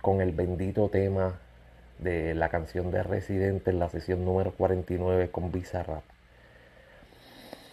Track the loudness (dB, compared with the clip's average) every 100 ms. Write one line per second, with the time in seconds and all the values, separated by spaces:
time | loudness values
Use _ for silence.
0 | 2 4 2 2 0 0 -2 2 2 2
1 | 2 2 0 -4 -14 -20 -20 -20 -20 -8
2 | -2 -2 0 0 0 -2 -4 -4 0 0
3 | 0 -2 -2 0 2 0 2 2 0 -2
4 | -2 -2 2 2 0 2 2 2 0 -2
5 | 2 2 2 -2 -4 -4 -4 -6 -6 -8
6 | -10 -20 -20 -20 -20 -20 -20 -20 -20 -20
7 | -20 -20 -20 -20 -20 -20 -20